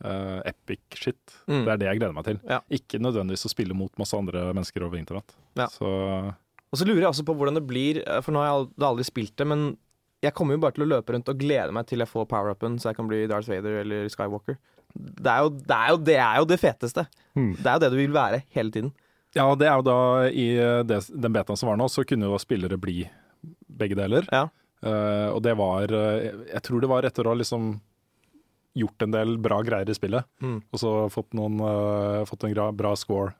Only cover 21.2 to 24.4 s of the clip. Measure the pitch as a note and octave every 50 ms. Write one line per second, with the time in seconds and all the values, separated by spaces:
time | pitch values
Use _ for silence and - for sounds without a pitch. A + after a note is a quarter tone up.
21.2 | A#2+ A#2 A2 G#2+ F#2+ - G#2 F#2+ - A#2+ G#2 G#2+ B2 C3 - - C3 - C#3 A#2
22.2 | G#2 G2+ G2+ G2 - - A#2 G2+ F2+ F2 F#2+ F#2 F#2 F#2+ F2 F2 E2+ E2+ - -
23.2 | _ _ _ _ - D#3+ E3+ - - - C#3+ B2 A2 G2+ G2 G2 G2 G2 A2 D3+
24.2 | - - - C3